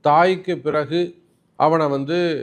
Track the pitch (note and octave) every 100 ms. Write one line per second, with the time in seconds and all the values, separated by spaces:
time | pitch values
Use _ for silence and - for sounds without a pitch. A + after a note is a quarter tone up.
0 | D3+ D3+ F3+ F#3 F#3 E3+ C#3+ D3+ C3+ E3+
1 | F3 - _ _ _ _ D3+ E3 D3+ C#3
2 | C#3 F3 F3 D3